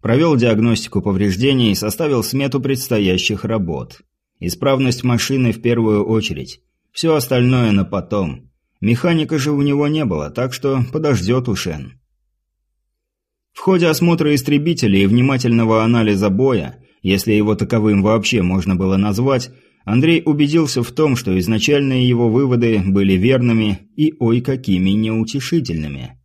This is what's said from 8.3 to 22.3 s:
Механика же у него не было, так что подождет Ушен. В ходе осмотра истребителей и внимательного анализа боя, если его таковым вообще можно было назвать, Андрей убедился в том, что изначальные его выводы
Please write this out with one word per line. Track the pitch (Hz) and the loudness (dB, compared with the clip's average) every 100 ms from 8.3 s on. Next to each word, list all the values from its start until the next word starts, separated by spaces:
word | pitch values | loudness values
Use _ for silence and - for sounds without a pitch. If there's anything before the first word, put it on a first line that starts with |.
| 64 - _ _ _ | -8 -16 _ _ _
Механика | 101 120 - 165 147 156 | -2 0 0 0 -2 -4
же | 139 | -2
у | 143 | 0
него | 143 143 147 | 0 0 0
не | 156 139 | -2 -2
было, | 82 73 | -4 -6
так | - 127 | -6 -6
что | 127 139 135 123 | -4 -4 -2 -2
подождет | 156 151 117 90 127 127 | -2 -2 0 0 -2 -2
Ушен. | 98 92 76 67 - _ _ _ _ _ _ _ _ _ _ _ _ _ _ _ | -6 -6 -10 -12 -20 _ _ _ _ _ _ _ _ _ _ _ _ _ _ _
В | - | -6
ходе | - 185 170 | 0 2 2
осмотра | 156 170 165 151 | 2 0 2 2
истребителей | 147 127 147 151 170 110 98 | 0 0 -2 -2 -2 2 2
и | 98 | 4
внимательного | 117 127 135 127 117 113 110 | 4 2 0 0 2 2 2
анализа | 113 120 107 101 104 | 2 2 2 2 0
боя, | 95 135 117 69 - _ _ | 2 2 0 -4 -14 _ _
если | 95 95 113 | -2 0 2
его | 104 104 104 | 2 2 0
таковым | 95 117 107 101 | 0 0 2 2
вообще | 98 113 98 120 | 2 2 0 0
можно | 90 92 87 92 | 0 0 0 0
было | 95 95 | 0 0
назвать, | 104 101 131 131 123 - _ _ | 0 0 0 -2 -4 -16 _ _
Андрей | - 113 160 170 165 | -2 0 2 2 0
убедился | 147 147 160 151 127 | 0 2 2 0 -2
в | 117 | -4
том, | - 156 123 | 0 0 0
что | - 92 | 0 -2
изначальные | 90 110 110 147 139 131 123 | 0 0 2 0 2 2 2
его | 123 | 2
выводы | 120 | 2